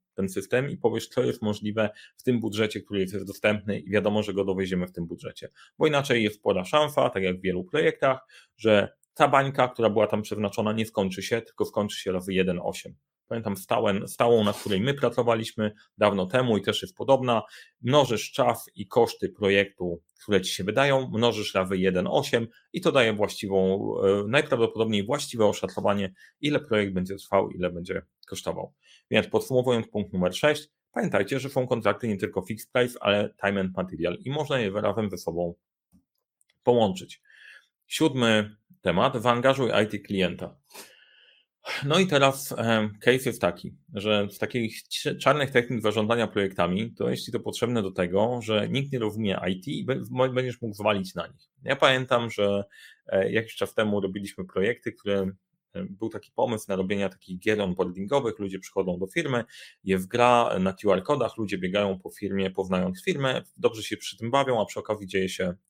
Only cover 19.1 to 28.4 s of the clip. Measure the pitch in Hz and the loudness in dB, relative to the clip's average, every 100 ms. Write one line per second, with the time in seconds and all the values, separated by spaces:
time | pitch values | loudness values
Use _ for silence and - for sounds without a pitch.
19.1 | - 95 - 101 98 98 - 90 85 _ | 0 -8 -2 2 4 2 -2 -8 -8 _
20.1 | _ - 101 92 - 92 110 143 135 127 | _ 0 0 0 -4 -2 0 2 2 0
21.1 | 113 120 107 101 95 92 95 92 90 - | 0 0 0 -2 -2 0 0 2 2 2
22.1 | 147 139 120 117 _ _ - 175 139 113 | 0 2 -2 -2 _ _ -4 2 4 4
23.1 | 107 101 - 101 95 95 98 107 - 98 | 2 -2 -2 -2 2 2 0 -2 0 2
24.1 | 101 101 135 151 123 113 107 110 107 98 | 2 2 0 2 2 0 0 0 0 0
25.1 | 147 143 117 104 101 95 - 104 101 95 | -4 -4 2 2 2 -4 -2 0 0 -2
26.1 | - - _ 147 147 - 107 101 92 92 | -8 -20 _ -2 -2 0 0 0 -2 -4
27.1 | 95 - 98 101 90 90 87 90 90 - | -8 0 0 0 -2 -4 -4 -6 -8 -8
28.1 | _ - 95 | _ -14 -10